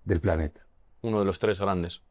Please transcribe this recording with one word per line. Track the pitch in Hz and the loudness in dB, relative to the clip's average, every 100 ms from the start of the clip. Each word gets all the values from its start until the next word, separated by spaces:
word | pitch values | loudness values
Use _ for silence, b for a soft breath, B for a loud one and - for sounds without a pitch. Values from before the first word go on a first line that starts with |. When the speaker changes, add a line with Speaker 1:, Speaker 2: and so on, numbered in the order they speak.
| - | -2
Speaker 1:
del | 90 | 0
planeta. | 98 82 76 - - _ - - | 2 0 -2 -6 -20 _ -20 -10
Speaker 2:
Uno | 117 110 | -2 0
de | 98 | 0
los | 92 | 2
tres | 110 98 | 0 0
grandes. | 101 92 87 - - | 0 0 -4 -8 -18